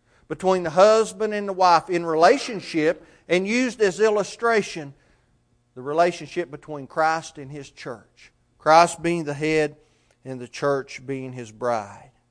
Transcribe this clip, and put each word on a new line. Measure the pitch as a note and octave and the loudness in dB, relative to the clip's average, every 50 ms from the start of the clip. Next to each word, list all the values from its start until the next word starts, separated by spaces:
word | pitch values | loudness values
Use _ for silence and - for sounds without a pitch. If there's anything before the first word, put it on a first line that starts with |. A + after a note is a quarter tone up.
| _ _ _ _ _ - | _ _ _ _ _ -14
between | D#3 - F#3 F#3 F#3+ F#3 F3 | -10 -4 -2 0 0 0 -2
the | D#3+ | 0
husband | D3 F3+ G3 G#3+ A3 A3+ G#3+ - F#3 F#3+ A3 G#3+ G#3 | 4 6 6 8 6 4 2 0 -4 -6 -6 -6 -4
and | G#3 G3+ | -6 -6
the | G3+ F#3+ | -6 -2
wife | F#3 F#3 F3+ E3+ F#3 - F#3+ | 2 4 4 4 4 2 0
in | F3+ E3+ E3+ | -4 -4 -2
relationship | E3 D#3+ D#3+ E3+ G#3 C#4 C4+ - B3+ A3 F#3 - - - D#3+ D3+ D#3+ F3 - - - _ _ _ | -2 2 6 6 6 6 4 0 -6 -10 -10 -10 -6 -2 0 0 0 0 -2 -8 -20 _ _ _
and | - E3+ F3+ F#3+ | -2 -2 0 0
used | G3+ A3+ B3 C4 B3 E3+ - | 0 0 0 0 -2 0 0
as | G#3+ F#3+ D3+ F#3 | 0 0 2 2
illustration | G#3+ A3 G#3 G#3 F#3 - - - A#3 A#3 A3+ G#3+ - - - E3+ D3 C#3 C#3 _ _ _ _ _ _ _ _ _ _ _ _ _ _ _ _ | 0 2 2 0 -2 -4 -6 -4 -2 0 0 0 0 -2 -8 -12 -14 -14 -16 _ _ _ _ _ _ _ _ _ _ _ _ _ _ _ _
the | B2+ | -12
relationship | B2 C#3+ D3 E3 F3 F3+ F3 - D#3 C#3 - F3 E3+ C3 | -8 -2 0 2 2 2 0 -4 -10 -10 -8 -8 -8 -8
between | D3 C#3+ - D#3 D3+ C#3+ C3+ | -12 -16 -14 -14 -14 -14 -14
Christ | - - D#3+ D#3 D#3+ D#3+ E3 - - - | -6 -2 0 0 0 0 -2 -6 -10 -16
and | D3+ C#3 C3+ | -18 -18 -16
His | D3+ D3 C3 - | -16 -16 -16 -18
church. | _ - - D3 A#2+ G#2 - _ _ _ - _ _ _ _ _ _ | _ -16 -14 -12 -14 -14 -16 _ _ _ -20 _ _ _ _ _ _
Christ | _ - D3+ D#3 E3 F3 E3+ - - | _ 4 6 6 8 6 4 2 -4
being | D#3 E3+ F3 E3+ D#3 | -4 -4 -4 -4 -4
the | D3 C#3+ | -6 -6
head | C#3 D#3 D#3 D#3 D#3 D3+ D3 C#3+ - _ _ _ _ _ _ _ _ - | -4 -2 -2 0 0 0 -2 -4 -10 _ _ _ _ _ _ _ _ -16
and | C3 C3 B2 | -14 -14 -14
the | B2 | -14
church | A#2 - - D3 C#3+ C#3 C3+ C3 - - - B2+ | -16 -10 -4 -2 -2 -2 -2 -4 -8 -14 -16 -12
being | C3 C3+ C3 C3 C3 B2+ | -10 -10 -10 -10 -12 -12
His | B2+ A#2+ G#2+ | -14 -14 -16
bride. | A2 G#2 B2 A#2+ A#2+ A2 G2+ G2+ G2+ - - - _ _ _ _ | -10 -6 -4 -2 -2 -2 -4 -8 -16 -20 -20 -20 _ _ _ _